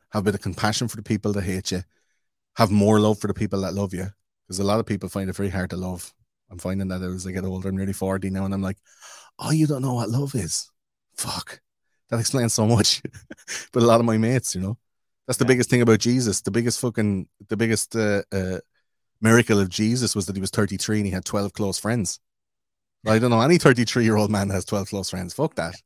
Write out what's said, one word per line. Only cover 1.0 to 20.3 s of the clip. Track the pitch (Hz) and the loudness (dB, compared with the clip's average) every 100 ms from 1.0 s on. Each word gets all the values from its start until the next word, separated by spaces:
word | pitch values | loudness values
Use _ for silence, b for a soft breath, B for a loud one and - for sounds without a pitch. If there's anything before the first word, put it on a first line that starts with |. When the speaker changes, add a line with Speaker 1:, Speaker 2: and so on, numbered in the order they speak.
Speaker 1:
people | 104 107 104 | -4 -2 -2
that | 101 | -4
hate | 90 92 - | -4 -6 -4
you, | 90 - _ _ _ _ _ _ - | -6 -8 _ _ _ _ _ _ 0
have | 113 | 2
more | 104 101 107 | 4 6 6
love | 107 104 | 4 2
for | 101 | -2
the | |
people | 95 104 98 | -4 -2 -2
that | 95 | -4
love | 95 98 | -4 -4
you. | 92 95 - _ _ _ | -4 -8 -10 _ _ _
'Cause | 92 | -4
a | |
lot | 101 107 | 0 2
of | 110 | 0
people | 101 92 | -4 -4
find | 98 95 | -6 -6
it | 87 | -4
very | 98 | -4
hard | 92 90 | -2 -4
to | 90 | -6
love. | 90 90 - _ _ _ _ | -8 -10 -14 _ _ _ _
I'm | 90 | -10
finding | 92 98 95 | -6 -4 -4
that | 92 | -4
as | 92 92 92 | -6 -8 -8
I | |
get | 92 | -6
older, | 95 92 95 | -6 -6 -4
I'm | 95 | -4
nearly | 98 | -4
forty | 95 95 95 95 | -4 -4 -2 -4
now, | 95 | -4
and | 95 | -4
I'm | 98 | -4
like, | 95 98 B B B B B - | -4 -8 B B B B B -12
"Oh, | 117 | -2
you | 156 151 | 2 2
don't | 139 | 0
know | 131 | -2
what | 123 107 | -2 -2
love | 120 143 | -2 -2
is. | 123 82 - - _ _ _ _ | -4 -4 -6 -8 _ _ _ _
Fuck." | - - - - - _ _ _ _ _ | -12 -8 -8 -12 -18 _ _ _ _ _
That | 117 | -2
explains | 110 131 117 | 0 0 0
so | - 110 | 2 4
much. | 117 - - | 4 4 0
<laughs> | - - - - - - - | -6 -16 -20 -20 -12 -12 -4
But | 123 | 2
a | 117 | 6
lot | 117 | 6
of | 117 | 4
my | 110 | 2
mates, | 113 127 - | 2 0 -2
you | 90 | -4
know, | 95 117 _ _ _ _ - | -6 -6 _ _ _ _ -8
that's | 123 | 0
the | |
Speaker 2:
Yeah. | 127 | 4
Speaker 1:
biggest | 127 120 | 4 6
thing | 123 | 4
about | 117 107 | 6 6
Jesus. | 117 127 117 90 | 4 2 0 -2
The | - | -2
biggest | 107 117 - | 0 0 -2
fucking, | 123 113 104 95 - _ 104 | -4 0 0 -2 -6 _ -8
the | 107 | -2
biggest, | 113 110 - 113 | 0 0 -2 -2
uh, | 107 101 - | 0 0 -2
uh, | 98 92 92 - _ _ _ _ _ | -4 -4 -6 -10 _ _ _ _ _
miracle | 110 120 117 104 | 6 6 6 4
of | 95 | 2
Jesus | 90 107 123 120 | 0 0 0 -2
was | 107 | -2
that | 95 | -4